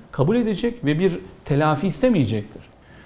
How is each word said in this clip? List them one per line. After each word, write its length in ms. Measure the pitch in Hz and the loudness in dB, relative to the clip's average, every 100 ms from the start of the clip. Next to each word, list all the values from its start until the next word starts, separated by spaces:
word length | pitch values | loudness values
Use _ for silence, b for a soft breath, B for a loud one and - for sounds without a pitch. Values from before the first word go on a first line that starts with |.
| B | B
kabul 240 | - 143 233 | -2 2 2
edecek 480 | 220 190 233 233 | 0 -2 -4 -2
ve 140 | 147 151 | -2 2
bir 200 | 185 170 - - | 0 -2 -10 -18
telafi 420 | - 143 156 147 196 | -2 0 2 2 -2
istemeyecektir. 760 | - 254 202 113 107 101 - - - B B | 0 2 2 2 -2 -6 -14 -20 -20 B B